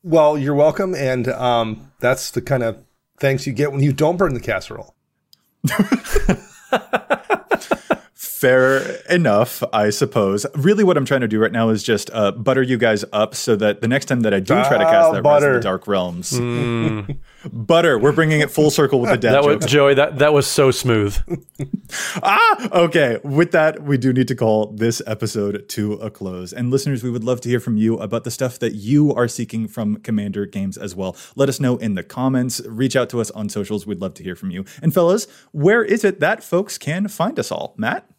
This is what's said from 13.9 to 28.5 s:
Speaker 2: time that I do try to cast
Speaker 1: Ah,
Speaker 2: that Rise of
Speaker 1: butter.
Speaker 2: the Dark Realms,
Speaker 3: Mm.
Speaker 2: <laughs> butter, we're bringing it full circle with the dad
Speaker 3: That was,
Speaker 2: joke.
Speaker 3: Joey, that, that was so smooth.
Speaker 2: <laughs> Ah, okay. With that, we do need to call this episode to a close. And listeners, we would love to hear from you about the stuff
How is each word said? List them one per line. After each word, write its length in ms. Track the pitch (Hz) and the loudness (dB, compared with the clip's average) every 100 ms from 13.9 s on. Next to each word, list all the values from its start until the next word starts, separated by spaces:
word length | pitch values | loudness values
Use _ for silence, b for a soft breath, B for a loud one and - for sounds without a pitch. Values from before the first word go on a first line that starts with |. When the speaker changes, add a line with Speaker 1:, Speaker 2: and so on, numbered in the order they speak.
| 135 - | -2 -2
Speaker 2:
time 140 | 127 | 0
that 120 | 110 | 0
I 60 | 98 | 0
do 160 | 95 | 2
try 240 | 123 131 120 | 0 2 2
to 60 | |
cast 240 | 160 165 - | 4 6 4
Speaker 1:
Ah, 40 | |
Speaker 2:
that 20 | |
Rise 20 | - | 4
of 40 | |
Speaker 1:
butter. 300 | 147 147 143 | 4 4 4
Speaker 2:
the 60 | 123 | 2
Dark 280 | 104 95 - | 0 -4 -2
Realms, 420 | 98 90 87 - | -2 -2 -6 -6
Speaker 3:
Mm. 840 | 127 120 120 120 117 113 107 101 143 B B | -4 -2 -2 -2 -2 -2 -4 -8 -12 B B
Speaker 2:
<laughs> 160 | B | B
butter, 460 | 120 107 165 170 120 | -12 2 2 4 4
we're 140 | 131 | 2
bringing 280 | 143 156 151 | 2 2 2
it 80 | 147 | 0
full 220 | - 151 | 2 2
circle 300 | 151 139 135 | 4 2 2
with 100 | 123 | 2
the 60 | 117 | 0
dad 160 | 117 | 4
Speaker 3:
That 120 | 139 | 4
was, 120 | 143 147 | 4 0
Speaker 2:
joke. 100 | 110 | 2
Speaker 3:
Joey, 260 | 143 139 | 4 4
that, 240 | 139 147 139 | 4 2 2
that 120 | 147 | 4
was 140 | 147 131 | 4 2
so 240 | - 135 | 4 4
smooth. 480 | 123 127 110 101 101 - | 2 2 2 2 0 -2
Speaker 2:
<laughs> 140 | 175 - - 139 - - B B B | -6 -10 -12 -8 -8 -8 B B B
Ah, 460 | - 214 453 415 247 | 0 4 4 2 0
okay. 460 | 180 170 170 135 117 | 2 4 4 2 0
With 260 | 143 139 170 | -2 0 2
that, 300 | 170 156 156 | 4 2 0
we 160 | 147 139 | -2 0
do 140 | 131 | 2
need 160 | 127 127 | 2 0
to 60 | |
call 320 | 123 113 107 107 | 0 2 2 0
this 340 | 107 113 113 - | 0 -2 -2 -6
episode 640 | 107 110 110 101 101 - | -6 -4 -2 -4 -4 -8
to 240 | - 104 | -6 -4
a 160 | 104 110 | -4 -10
close. 420 | - 95 90 90 | -12 -12 -10 -12
And 180 | 98 123 | -6 -2
listeners, 320 | 135 147 131 | -2 -2 -4
we 80 | 123 | -6
would 140 | 120 | -6
love 160 | 113 120 | -4 -4
to 60 | 120 | -2
hear 120 | 120 | -4
from 160 | - 107 | -2 0
you 200 | 110 117 | 0 -2
about 260 | 107 117 | -4 -6
the 60 | 120 | -6
stuff 280 | - 123 | -6 -6